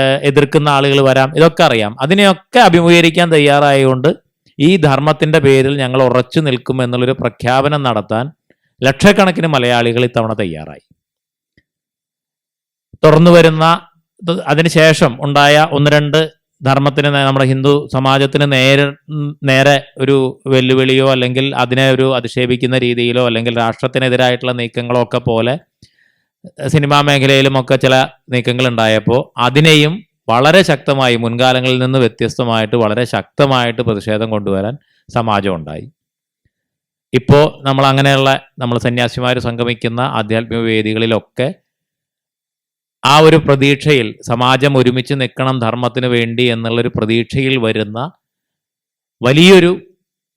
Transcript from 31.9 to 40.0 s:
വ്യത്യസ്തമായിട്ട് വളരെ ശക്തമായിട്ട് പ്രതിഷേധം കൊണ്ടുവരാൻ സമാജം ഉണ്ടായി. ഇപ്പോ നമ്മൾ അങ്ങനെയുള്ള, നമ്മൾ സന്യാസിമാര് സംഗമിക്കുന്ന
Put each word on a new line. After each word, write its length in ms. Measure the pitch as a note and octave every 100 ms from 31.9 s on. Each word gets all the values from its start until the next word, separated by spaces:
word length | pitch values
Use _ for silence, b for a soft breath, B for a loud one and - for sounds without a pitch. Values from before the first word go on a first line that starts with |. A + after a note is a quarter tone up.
| C3
വ്യത്യസ്തമായിട്ട് 800 | A#2 - A2+ - A#2+ A2+ G#2+ A#2+
വളരെ 280 | G#2+ G#2+
ശക്തമായിട്ട് 760 | B2 G#2 - - C#3+ B2+ A#2+ A2+
പ്രതിഷേധം 460 | A#2 G#2 G#2+ G#2+ A2+
കൊണ്ടുവരാൻ 440 | G#2+ G2+ F#2+ G#2 C#3+ _ _ -
സമാജം 460 | B2 A2+ G2+ G2
ഉണ്ടായി. 320 | E2+ D2+ D#2 A#2+ _ _ _ _ _ _ _ _ _ _ _ _
ഇപ്പോ 280 | B2+ - C#3+ D#3 -
നമ്മൾ 220 | C3+ C3+ C#3
അങ്ങനെയുള്ള, 440 | C3+ C#3 C#3 C3+ C3+ - -
നമ്മൾ 200 | B2 A#2+
സന്യാസിമാര് 600 | B2 A#2+ A#2+ - B2 B2+
സംഗമിക്കുന്ന 640 | A#2+ A#2 A#2+ A#2 A#2+ A#2